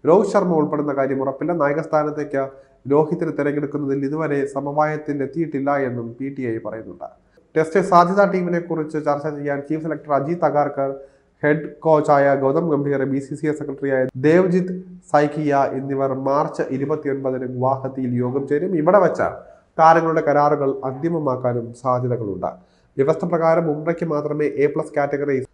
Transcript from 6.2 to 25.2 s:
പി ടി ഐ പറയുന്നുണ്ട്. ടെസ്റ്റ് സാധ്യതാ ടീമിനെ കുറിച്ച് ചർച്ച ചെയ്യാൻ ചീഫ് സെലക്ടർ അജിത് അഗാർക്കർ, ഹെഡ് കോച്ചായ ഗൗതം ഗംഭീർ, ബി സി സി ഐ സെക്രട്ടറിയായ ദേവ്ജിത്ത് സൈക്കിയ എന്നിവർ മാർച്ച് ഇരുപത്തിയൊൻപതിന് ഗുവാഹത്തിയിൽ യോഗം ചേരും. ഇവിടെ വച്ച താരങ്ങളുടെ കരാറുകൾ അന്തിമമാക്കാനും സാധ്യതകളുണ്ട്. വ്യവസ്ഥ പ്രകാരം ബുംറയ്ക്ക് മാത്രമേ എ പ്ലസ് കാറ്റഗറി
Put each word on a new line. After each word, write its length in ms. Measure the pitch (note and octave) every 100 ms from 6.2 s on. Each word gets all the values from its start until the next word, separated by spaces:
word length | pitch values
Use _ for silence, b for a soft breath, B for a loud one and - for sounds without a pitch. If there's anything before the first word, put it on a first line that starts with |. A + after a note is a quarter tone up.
പി 140 | C3+ C#3
ടി 40 |
ഐ 160 | B2 A2+
പറയുന്നുണ്ട്. 680 | G#2+ A2 G2+ - - - b b _ D#3
ടെസ്റ്റ് 240 | D#3+ G3
സാധ്യതാ 500 | F3+ F3 F3 G3 G3
ടീമിനെ 240 | F#3 F3+ F3
കുറിച്ച് 460 | E3+ D#3+ D3+ D#3
ചർച്ച 220 | D3 C#3+ D3+
ചെയ്യാൻ 340 | D3 C#3+ C#3+
ചീഫ് 220 | C#3 D#3
സെലക്ടർ 300 | D#3+ D3+ D3+
അജിത് 320 | C#3+ C#3+ F3
അഗാർക്കർ, 500 | D#3 D3 C#3+ C#3 C3+ C#3 B B B _
ഹെഡ് 280 | D3 D#3 - -
കോച്ചായ 540 | D#3+ D#3 D3+ C#3+ C#3
ഗൗതം 360 | C#3 C3+ D3+ E3+
ഗംഭീർ, 340 | D3 C#3+ C#3
ബി 140 | C3+ C3+
സി 160 | C3+
സി 120 | D3 D#3
ഐ 60 |
സെക്രട്ടറിയായ 540 | D3+ D3 C3+ C#3 C3+ B2+ C3
ദേവ്ജിത്ത് 640 | D3 E3+ F#3 F3+ F3 - - - -
സൈക്കിയ 580 | D3 D3 D#3+ D3 C#3 C3
എന്നിവർ 420 | C3 C3+ C#3 C3+
മാർച്ച് 480 | C3 C3+ C#3+ D#3 D3+ D#3
ഇരുപത്തിയൊൻപതിന് 760 | C3 C#3 D3+ D3 C3+ C3+ B2+ B2+
ഗുവാഹത്തിയിൽ 680 | B2 B2+ B2+ C3 C3 B2+
യോഗം 340 | B2 B2 C#3 C#3
ചേരും. 280 | D3 F#3 F3
ഇവിടെ 220 | D#3 G3+
വച്ച 220 | F3 - F#2 - B B B -
താരങ്ങളുടെ 420 | D#3+ E3 E3 D#3+
കരാറുകൾ 500 | D3 C#3+ D3 D3 C#3 C3+
അന്തിമമാക്കാനും 920 | C3 C3 E3 E3+ C#3+ B2+ B2+ A#2+ A#2 A#2+
സാധ്യതകളുണ്ട്. 640 | C3 B2 B2 A#2 G#2 F2+ E2+ - b b b -
വ്യവസ്ഥ 280 | C3+ D#3+
പ്രകാരം 420 | F3 E3 E3 E3 E3
ബുംറയ്ക്ക് 400 | D3+ D#3 E3 D#3+
മാത്രമേ 400 | D3 D3 D3 D3
എ 200 | D3 C#3+
പ്ലസ് 260 | D3+ D#3 D3
കാറ്റഗറി 440 | C#3+ C#3+